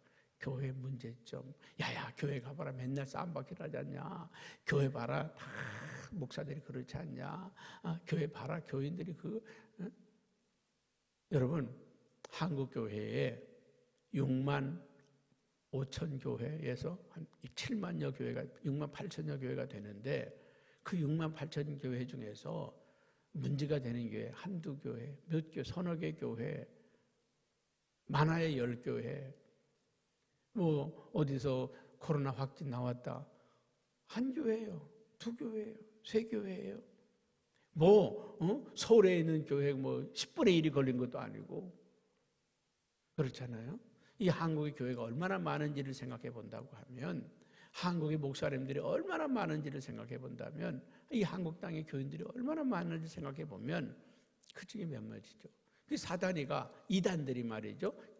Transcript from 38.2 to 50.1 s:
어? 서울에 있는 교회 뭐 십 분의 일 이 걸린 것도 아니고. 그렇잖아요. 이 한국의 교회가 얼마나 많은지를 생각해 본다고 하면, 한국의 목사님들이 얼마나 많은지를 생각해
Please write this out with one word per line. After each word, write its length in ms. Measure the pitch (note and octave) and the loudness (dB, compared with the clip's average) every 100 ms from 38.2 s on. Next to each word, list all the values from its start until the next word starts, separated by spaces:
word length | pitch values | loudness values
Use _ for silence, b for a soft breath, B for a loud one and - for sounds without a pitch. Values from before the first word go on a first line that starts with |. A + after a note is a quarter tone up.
| - - | -6 0
어? 260 | E3 B3+ - - | 2 2 -2 0
서울에 440 | - A3+ F#3+ F3 | 8 12 12 10
있는 260 | D#3+ D#3 D3 | 6 4 2
교회 280 | C#3+ C#3+ | 2 4
뭐 360 | C3+ C3 B2+ D3+ | 2 0 0 -2
십 200 | - - | -4 -4
분의 240 | - A#3+ F3 | 6 8 8
일 80 | D#3 | 8
이 40 | |
걸린 260 | C#3 C3 B2 | 6 4 4
것도 220 | B2 C3+ | 2 -2
아니고. 520 | A2+ G#2 - - F#3 - - _ _ _ _ _ _ _ _ _ _ _ _ - | -6 -8 -8 -8 -8 -12 -20 _ _ _ _ _ _ _ _ _ _ _ _ 0
그렇잖아요. 640 | C3+ - B2 A2+ A#2+ G#3+ - - b b | 0 -2 -8 -8 -8 -10 -12 -20 b b
이 100 | F#3 | 2
한국의 440 | - E3 D#3 D3 D3 | 4 2 2 0 -2
교회가 260 | B2+ A#2+ | -2 -2
얼마나 340 | A2+ B2 F#3 F#3+ | -2 -2 0 0
많은지를 560 | D#3+ D3 D3+ C#3+ C3+ | 0 0 0 0 -4
생각해 380 | C3 B2+ A#2+ A#2+ | -4 -6 -6 -8
본다고 440 | A#2 G#2+ A2 A2+ A2 | -8 -10 -10 -10 -14
하면, 540 | - B2 D#3+ D#3+ - - B B B | -14 -6 -4 -4 -6 -14 B B B
한국의 460 | - F3+ F3 D#3 D#3 | -2 0 2 2 2
목사님들이 640 | C#3 C3+ D3+ C3+ C3+ C#3 | 0 0 0 0 -2 -2
얼마나 480 | - - F#4+ E4 D4+ | 2 2 2 0 2
많은지를 540 | B3 F3 D3+ D3 C#3 | 2 2 0 -2 -6
생각해 360 | C3 A2+ A#2 | -6 -8 -6